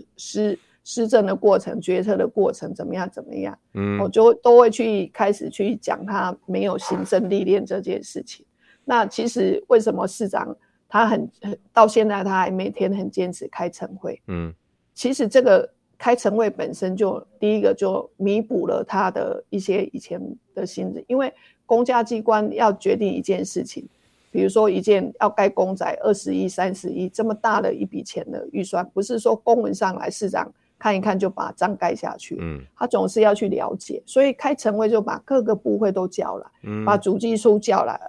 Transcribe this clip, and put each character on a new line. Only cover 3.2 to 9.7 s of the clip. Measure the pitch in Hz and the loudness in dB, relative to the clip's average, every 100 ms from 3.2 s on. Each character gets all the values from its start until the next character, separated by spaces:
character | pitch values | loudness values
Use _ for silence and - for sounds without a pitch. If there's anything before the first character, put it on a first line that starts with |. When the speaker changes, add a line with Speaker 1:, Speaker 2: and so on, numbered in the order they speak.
Speaker 1:
么 | - | -12
样， | 104 - - _ 101 | -10 -10 -12 _ -6
Speaker 2:
嗯。 | 101 - | -2 -2
Speaker 1:
哦， | 196 | 0
就 | 220 233 | 6 6
都 | 226 240 240 | 6 8 8
会 | 233 | 8
去 | 220 226 202 175 | 4 0 -2 -4
开 | - 196 | -2 -2
始 | 208 - | -2 -6
去 | - 202 214 | -4 -4 -4
讲 | - - 196 | -4 -6 -4
他 | 196 185 180 - | -4 -4 -6 -6
没 | 190 | -4
有 | 196 190 | -2 -4
行 | - 185 190 | -4 -6 0
政 | 185 190 | 0 0
历 | 196 185 | 0 2
练 | 202 - | 0 0
这 | 190 | -6
件 | 190 190 | -6 -8
事 | - - | -8 -14
情。 | - - _ _ _ _ | -14 -18 _ _ _ _
那 | - 233 202 | -2 0 0
其 | - 233 | -2 -4
实 | 233 190 - | 0 0 0
为 | - | 4